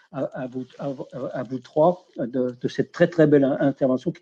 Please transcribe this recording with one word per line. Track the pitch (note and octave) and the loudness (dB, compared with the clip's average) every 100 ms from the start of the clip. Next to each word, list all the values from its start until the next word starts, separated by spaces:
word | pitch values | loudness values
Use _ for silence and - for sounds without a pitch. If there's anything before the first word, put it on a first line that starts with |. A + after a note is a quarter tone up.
| _ | _
à, | C#3+ C#3+ C#3 | -10 -8 -8
à | B2+ | -10
vous, | B2+ B2+ - | -10 -12 -10
à, | C#3+ C3 - B2+ C#3+ | -10 -8 -12 -10 -10
à | - | -8
vous | B2 B2+ | -8 -10
trois | - - E3 F3 _ - | -6 2 2 2 _ -10
de, | A#2 C3 B2+ B2 | -6 -2 -4 -4
de | B2+ | -6
cette | - - | -4 -6
très, | - E3+ | 0 0
très | - D3+ | 4 4
belle | C#3+ | 6
in-, | C3+ C#3+ | 4 2
intervention, | C#3 - C3+ B2+ F3 - | -2 0 0 0 -2 -8